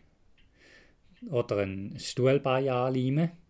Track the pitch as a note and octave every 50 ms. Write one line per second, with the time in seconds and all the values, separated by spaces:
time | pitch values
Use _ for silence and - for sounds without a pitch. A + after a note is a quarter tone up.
0 | - _ _ _ _ _ _ _ - - _ _ - - - - - - _ _
1 | _ - - - B3 A#3 D3+ A#2+ A#2+ - A2 G2+ G2+ G2 F#2+ G2 G2 - - B2+
2 | - - - - B2 C3 C3+ C#3+ - C3+ B2+ C3 C#3 C3+ B2 B2 B2+ C3 C3 C3
3 | B2+ C3 C#3 D#3 F3 E3+ - - -